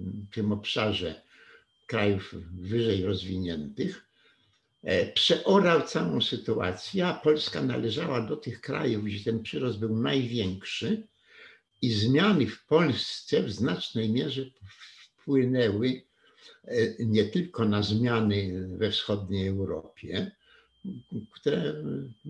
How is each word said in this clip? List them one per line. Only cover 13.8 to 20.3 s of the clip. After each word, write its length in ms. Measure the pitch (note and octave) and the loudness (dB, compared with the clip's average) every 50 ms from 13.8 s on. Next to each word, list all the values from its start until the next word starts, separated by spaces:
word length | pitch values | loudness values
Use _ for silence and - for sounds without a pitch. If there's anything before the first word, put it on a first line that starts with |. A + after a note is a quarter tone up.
| - - - A2+ A2 G#2+ | -6 -4 -4 -2 0 0
mierze 340 | A2 B2+ D3+ D3+ B2+ C3 C3+ - - _ - F#2+ - - - - - - - - _ _ | 0 0 0 -2 -4 -6 -8 -8 -12 _ -20 -20 -20 -20 -20 -20 -20 -20 -20 -20 _ _
wpłynęły, 840 | _ - C#3 C3+ B2+ B2 C3 B2+ A#2+ G#2+ G2+ G2+ A#2 B2+ B2+ B2+ - _ _ _ _ _ _ _ - - - _ - | _ 2 2 4 4 4 4 4 4 4 2 2 2 0 0 -2 -6 _ _ _ _ _ _ _ -20 -20 -20 _ -10
e, 400 | - A#2+ A#2+ A2+ A2 - - A#2 | -4 0 2 2 0 0 -2 0
nie 200 | A2 G#2+ G#2+ G#2 | 4 4 4 4
tylko 400 | G2+ - F3+ E3+ - - - A2+ | 4 2 0 -2 -2 -2 0 2
na 180 | G#2+ G2+ G#2 G2+ | 2 4 2 2
zmiany 880 | F#2+ G#2 A2 B2 B2 A#2 A2+ A2 G#2+ G2+ G2+ G2 F#2+ F2+ F#2 F#2 F#2 F2+ G#2+ | 2 2 2 2 2 2 4 4 4 2 2 0 -2 -4 -4 -6 -6 -4 -2
we 120 | G#2+ G#2 | -2 0
wschodniej 580 | G#2 - - - G#2+ G2+ G2 F2+ G2 G2 F#2+ F#2+ | 0 -2 -2 -2 -2 -2 -2 -2 -2 0 0 0
Europie, 840 | G2 G2 G2 F2+ E2 D#2 D#2+ - - - - - - F#2+ F#3+ - | 0 -2 -2 -4 -4 -6 -8 -12 -16 -16 -10 -6 -6 -4 -4 -6